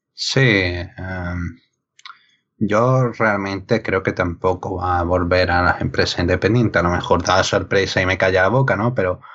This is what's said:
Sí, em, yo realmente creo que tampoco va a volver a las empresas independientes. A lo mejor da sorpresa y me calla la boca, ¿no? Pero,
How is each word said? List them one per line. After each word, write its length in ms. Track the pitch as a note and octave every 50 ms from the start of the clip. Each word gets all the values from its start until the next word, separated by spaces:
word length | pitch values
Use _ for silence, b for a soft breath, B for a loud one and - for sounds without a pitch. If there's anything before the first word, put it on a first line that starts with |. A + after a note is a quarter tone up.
| _ _ _
Sí, 260 | - - - - C3+
em, 1160 | C3+ B2 G#2 G2 F#2 F2 F2 F2 F2 F2 - - F#2 F#2 F#2 F2+ F2+ F2 F2+ F2 F2 E2 - - _ _ _ _ _ _ _ _ _ B B B B B B B B _ _ _
yo 540 | A2 G2 G#2 G#2+ A#2+ B2+ C3 C3 B2+ A#2 A2+
realmente 680 | - A2+ A2 G#2 G2 F#2+ G2 F#2+ F#2+ F#2+ - A#2 A2
creo 220 | - - F#2 F#2+ -
que 80 | -
tampoco 680 | F#2 - F#2 F2 E2+ - - F#2 F2+ F2+ - F#2 F#2+ F2+
va 220 | F2+ F#2 F2+ F2
a 40 | F2
volver 460 | E2+ F2+ F2+ F2 F2 F2+ F2+ F2+ F2
a 100 | F2 F2
las 200 | F2+ E2 - -
empresas 380 | - F2 - - F#2 - - -
independientes. 580 | F2+ F2 F2+ F2+ - F#2 A2 B2 A2+ G2+ - E2+
A 40 | E2+
lo 60 | F2
mejor 320 | F2 F2 - - F#2+ E2+ D#2+
da 180 | - F#2 F#2+ -
sorpresa 580 | - - G2 F#2 - - G2 F#2+ F2+ - G2+
y 40 | F#2
me 120 | F#2 F#2+ F#2
calla 240 | F#2+ F#2+ F#2 F#2
la 80 | F#2 G2
boca, 260 | A2 C3 C3 C3 G2
¿no? 180 | G2 A2 B2 B2+
Pero, 280 | B2+ F#2+ F#2 F2+ B B B B